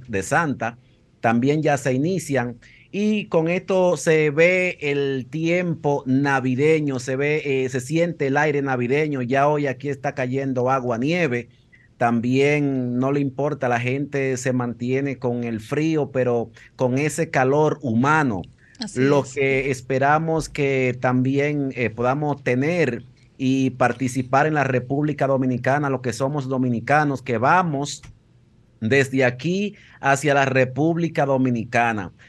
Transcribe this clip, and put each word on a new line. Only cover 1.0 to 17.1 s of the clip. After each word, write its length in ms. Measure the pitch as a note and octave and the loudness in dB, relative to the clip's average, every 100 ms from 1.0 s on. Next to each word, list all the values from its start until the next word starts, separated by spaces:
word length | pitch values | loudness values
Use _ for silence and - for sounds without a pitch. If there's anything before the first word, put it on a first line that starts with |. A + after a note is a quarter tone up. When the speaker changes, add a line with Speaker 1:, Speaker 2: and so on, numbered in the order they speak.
| _ _ | _ _
Speaker 1:
También 420 | A#2 A#2 C3+ D#3 | 0 2 2 2
ya 160 | D3+ C#3+ | 2 0
se 140 | C#3 | 0
inician. 640 | B2+ D#3+ F#3+ - C3 A#2+ A#2 - - _ | 0 0 -2 -2 -2 -2 -8 -18 -20 _
Y 360 | F#3+ G#3+ G#3 - | -2 0 0 0
con 240 | E3+ D#3+ | 0 0
esto 480 | F3+ F3 F#3+ F3+ D3+ | -2 0 2 2 2
se 320 | E3+ D#3 D3+ | 2 4 4
ve 480 | C#3+ F3 F#3 F3+ - | 4 4 4 0 -2
el 480 | D3 C#3+ C#3 C3+ B2+ | -2 0 0 -2 -6
tiempo 760 | D#3+ E3 F3 F3 D#3 D3 C#3+ C3 | -4 -2 0 -2 -2 -2 -2 0
navideño, 920 | C3 C#3+ C3+ B2+ B2+ D3+ D#3+ D3 B2+ | 2 2 0 0 2 2 2 0 -4
se 180 | B2+ C3 | -4 -2
ve, 240 | D3 D#3 | 0 0
eh, 260 | C#3+ C3+ C3 | -2 -2 -2
se 120 | C3 | -4
siente 460 | B2+ D#3+ E3+ - C#3 | -2 0 0 0 0
el 100 | C#3+ | 2
aire 240 | D#3 C#3+ | 2 0
navideño. 600 | C#3 B2+ A#2+ C#3+ D#3 C#3 | -2 -2 0 0 0 -2
Ya 280 | A#2+ C3+ C#3+ | 0 2 2
hoy 180 | D3 C#3+ | 2 -2
aquí 220 | B2+ C#3+ | -4 -6
está 240 | C#3 C#3+ | -6 -6
cayendo 560 | C#3 B2+ C3+ C3+ B2+ B2 | -4 -4 -2 -2 -2 0
agua, 280 | C3+ B2 A#2 | 0 -2 -2
nieve. 520 | C#3 F3+ D#3 A#2+ A#2+ _ _ _ _ - | -2 0 0 -2 -6 _ _ _ _ -2
También 1000 | A#2 A#2 B2 C3 C#3+ D3 C#3+ C3+ B2 B2 | 0 0 0 2 2 2 0 -2 -2 -2
no 140 | C3 | 0
le 80 | C#3+ | 0
importa, 480 | C#3 C3 D3 D3 B2 | -2 -2 -4 -2 0
la 140 | A#2+ | 0
gente 560 | B2 C#3 C#3+ C#3 C3+ B2+ | 0 -4 -4 -2 -2 -2
se 160 | C3+ | -2
mantiene 640 | B2+ A#2+ A2+ B2 C3 C#3 B2+ | -2 -2 -4 -2 -2 -2 -4
con 240 | B2+ A#2+ | -4 -4
el 160 | A#2 A2 | -4 -6
frío, 520 | A2 C#3+ D#3 D#3 C3+ | -4 -2 0 0 -2
pero 380 | C3 B2 A#2+ A2+ - - - | 0 0 0 -2 -10 -14 -2
con 200 | B2+ C3 | 0 0
ese 320 | D3+ | -2